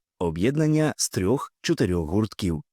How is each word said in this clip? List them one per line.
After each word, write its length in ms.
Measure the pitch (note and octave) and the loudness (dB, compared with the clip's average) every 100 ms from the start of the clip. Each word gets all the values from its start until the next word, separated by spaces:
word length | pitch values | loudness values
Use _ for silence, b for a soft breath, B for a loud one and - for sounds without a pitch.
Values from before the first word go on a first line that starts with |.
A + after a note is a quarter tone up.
| _ _ | _ _
об'єднання 760 | F2 D#2+ G#2+ D3 D#3 D#3 D3+ - | -4 0 0 2 2 2 0 -2
з 140 | - | -4
трьох-чотирьох 960 | - F#2 - - - - E3 A2 F2 D#2 | -2 0 0 -4 -8 -2 0 2 0 0
гуртків, 540 | G2 A2 - F#2+ D#2 - | 0 0 -2 -2 -2 -6